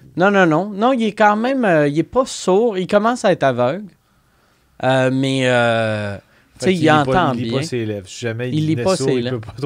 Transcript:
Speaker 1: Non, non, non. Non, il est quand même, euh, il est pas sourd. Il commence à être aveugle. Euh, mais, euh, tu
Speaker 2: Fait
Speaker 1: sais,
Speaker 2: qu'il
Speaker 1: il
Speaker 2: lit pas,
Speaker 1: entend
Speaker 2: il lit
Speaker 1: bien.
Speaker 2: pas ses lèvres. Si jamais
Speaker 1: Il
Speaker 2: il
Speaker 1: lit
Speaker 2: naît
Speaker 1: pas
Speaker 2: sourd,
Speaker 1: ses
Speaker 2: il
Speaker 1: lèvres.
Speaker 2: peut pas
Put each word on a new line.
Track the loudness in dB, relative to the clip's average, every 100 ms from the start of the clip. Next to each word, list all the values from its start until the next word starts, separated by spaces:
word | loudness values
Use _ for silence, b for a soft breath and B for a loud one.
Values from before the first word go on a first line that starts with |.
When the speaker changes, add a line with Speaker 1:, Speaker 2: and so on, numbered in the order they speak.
| -10 0
Speaker 1:
Non, | 2
non, | 4 4
non. | 2 -2
Non, | -2 0
il | 0
est | 0
quand | 2 2 2
même, | -2 0
euh, | 2 2 2
il | 0
est |
pas | -2 0 -2
sourd. | -2 0 2 2 -2
Il | 0
commence | 0 2 0
à | 0
être | 2
aveugle. | 0 2 0 -2 -8 -18 _ _ _ _ _ _ _ -6
Euh, | 0 2 2
mais, | 0 0 0 2
euh, | 2 2 2 0 -2 -6 -8
tu |
Speaker 2:
Fait | -14 _ _ -6 -2
Speaker 1:
sais, |
Speaker 2:
qu'il | 0
Speaker 1:
il |
Speaker 2:
lit | 4
pas, | 2
Speaker 1:
entend | 2 2 0
Speaker 2:
il | -2
lit | -2
Speaker 1:
bien. | -4
Speaker 2:
pas |
ses | -4 -6
lèvres. | -6 -6 -10
Si | -10
jamais | -8 -6 -4
Speaker 1:
Il | -2
Speaker 2:
il | -2
Speaker 1:
lit | -2
Speaker 2:
naît |
Speaker 1:
pas | 0 0
Speaker 2:
sourd, | 0
Speaker 1:
ses |
Speaker 2:
il | -2
Speaker 1:
lèvres. | -2 -6
Speaker 2:
peut | -8
pas | -10